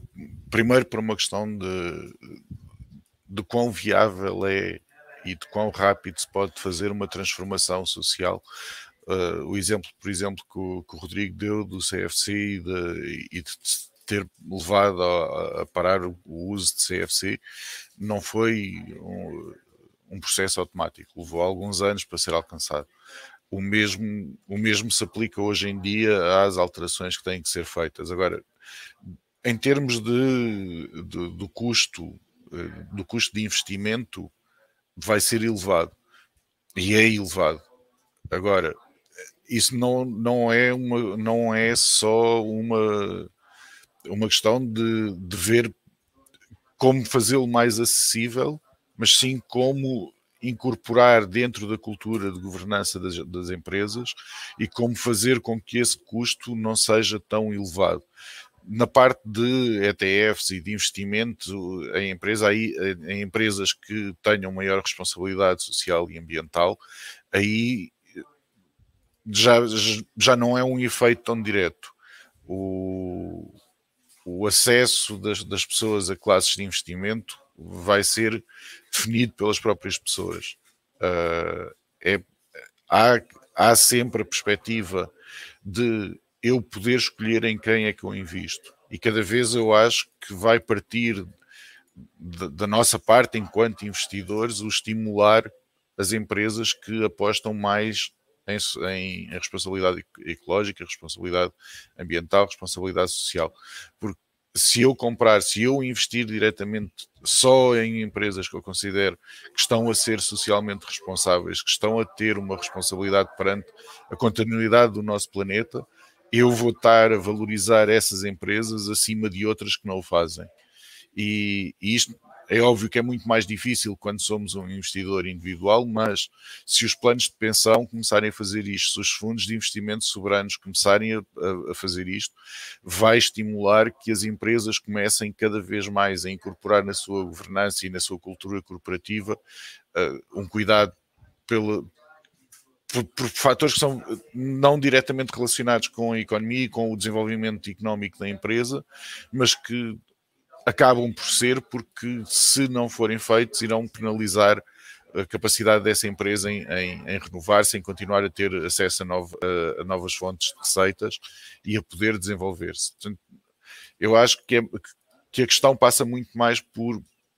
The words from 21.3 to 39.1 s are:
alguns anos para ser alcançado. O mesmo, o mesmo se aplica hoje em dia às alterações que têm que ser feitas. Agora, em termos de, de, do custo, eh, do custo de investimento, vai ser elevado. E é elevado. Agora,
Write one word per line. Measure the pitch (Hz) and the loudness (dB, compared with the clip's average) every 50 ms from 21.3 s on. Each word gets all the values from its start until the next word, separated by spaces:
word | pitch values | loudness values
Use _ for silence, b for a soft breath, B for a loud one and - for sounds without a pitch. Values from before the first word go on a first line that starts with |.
| 80 85 | -2 -2
alguns | 87 92 95 90 95 104 98 87 | 0 0 -2 -4 -6 -6 -4 -2
anos | 101 101 104 98 - | 0 0 0 -2 -6
para | - - 82 | -8 -6 -6
ser | - - 82 | -4 -2 -2
alcançado. | 82 82 - 82 78 - - 76 73 71 _ B B B B B B B B B B B _ | -2 -4 -4 -10 -10 -8 -6 -6 -6 -8 _ B B B B B B B B B B B _
O | - 98 | -8 -6
mesmo, | 98 98 104 107 107 104 92 98 110 107 104 104 95 69 64 - _ - | -4 0 0 2 2 0 -2 -4 -6 -6 -6 -8 -10 -12 -16 -18 _ -10
o | 101 104 | -6 -2
mesmo | 107 110 107 101 107 117 | 0 0 0 0 0 -2
se | - - 110 | -2 -2 -2
aplica | 87 - 104 113 110 - - | -4 -4 -4 -6 -4 -4 -4
hoje | 101 104 101 90 98 101 | -2 -2 -2 -2 -4 -4
em | 101 98 | -6 -6
dia | 92 101 104 107 110 107 107 98 87 87 92 95 98 | -4 -4 -2 0 2 2 4 4 4 4 4 4 4
às | 101 92 90 | 4 2 0
alterações | 90 90 - - 87 85 - - 92 90 90 - | -2 -2 -2 -6 -8 -6 -6 -6 -6 -6 -8 -8
que | - | -6
têm | 92 92 92 | -6 -6 -6
que | 85 - | -6 -6
ser | - 90 82 | -6 -6 -8
feitas. | - - 87 82 78 - - 80 82 | -8 -6 -6 -6 -6 -6 -10 -10 -8
Agora, | 90 87 92 87 85 - - _ _ B B B B B B B B B B 92 85 - _ _ _ _ - | -4 -2 -2 -2 -2 -4 -12 _ _ B B B B B B B B B B -20 -20 -20 _ _ _ _ -2
em | 123 117 110 | -2 -2 0
termos | - 139 139 143 143 127 120 117 | 2 2 2 2 0 -2 -2 -2
de, | 107 113 120 123 131 135 131 123 120 113 107 101 95 90 85 82 80 - - 80 87 | -2 0 0 2 2 2 2 0 0 -2 -4 -6 -6 -8 -10 -10 -12 -12 -14 -14 -14
de, | 85 85 87 87 87 85 | -12 -8 -8 -8 -8 -8
do | 87 98 95 | -10 -12 -12
custo, | - - 117 120 117 - - - - - 82 80 - - _ _ _ _ _ - 76 | -10 -6 -4 -2 0 0 0 -2 -4 -10 -14 -14 -16 -18 _ _ _ _ _ -16 -12
eh, | 87 85 - - 80 - - 92 | -12 -12 -12 -12 -16 -16 -14 -12
do | 101 95 | -12 -10
custo | - - 117 - - - | -6 -4 -4 -4 -4 -4
de | 104 107 | -4 -4
investimento, | 104 - - - - 98 98 101 107 113 120 123 - - 95 82 76 _ _ _ _ _ _ _ _ _ _ _ _ _ | -2 -2 -4 -4 -4 -6 -6 -4 -2 -4 -4 -6 -8 -12 -16 -16 -16 _ _ _ _ _ _ _ _ _ _ _ _ _
vai | - - - 107 104 | -6 0 2 2 2
ser | - - 117 110 110 | 2 2 0 0 0
elevado. | 113 110 98 90 98 95 85 85 82 - _ _ b b b b b b b _ _ _ _ _ _ - | 0 -2 -2 0 2 2 2 2 0 -6 _ _ b b b b b b b _ _ _ _ _ _ -8
E | 95 90 98 107 | -4 0 2 4
é | 107 110 113 | 6 6 6
elevado. | 110 104 98 87 82 95 87 78 80 76 - _ _ _ _ _ _ _ _ _ _ _ - - | 4 2 -4 -4 -2 0 0 0 0 -2 -8 _ _ _ _ _ _ _ _ _ _ _ -12 -8
Agora, | 82 92 92 101 98 92 85 78 - - _ _ _ _ _ _ | -6 -4 0 2 2 2 2 0 -4 -8 _ _ _ _ _ _